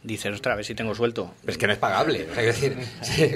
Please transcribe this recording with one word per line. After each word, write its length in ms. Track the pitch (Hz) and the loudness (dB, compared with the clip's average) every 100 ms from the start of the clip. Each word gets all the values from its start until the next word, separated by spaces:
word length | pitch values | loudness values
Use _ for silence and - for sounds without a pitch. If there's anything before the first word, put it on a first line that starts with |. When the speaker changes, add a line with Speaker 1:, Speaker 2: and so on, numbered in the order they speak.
Speaker 1:
dices, 320 | 110 107 101 | -6 -6 -4
"Ostras, 200 | 101 127 | -4 -2
a 20 | 104 | -2
ver 100 | 104 | -4
si 100 | 110 | -4
tengo 200 | 113 101 | -4 0
suelto". 380 | 120 117 90 - | 0 0 -8 -6
Speaker 2:
Pero 100 | - | -6
es 60 | 80 | 0
que 100 | 104 | 0
no 60 | |
es 60 | 104 | 2
pagable. 480 | 117 95 156 104 - | 2 4 2 0 -2
O 20 | |
sea, 20 | 101 | 0
quiero 180 | 113 | 2
decir, 240 | 117 135 - 120 | 2 0 -2 -8
<laughs> 120 | - | -8
sí, 300 | 117 143 151 | -2 4 4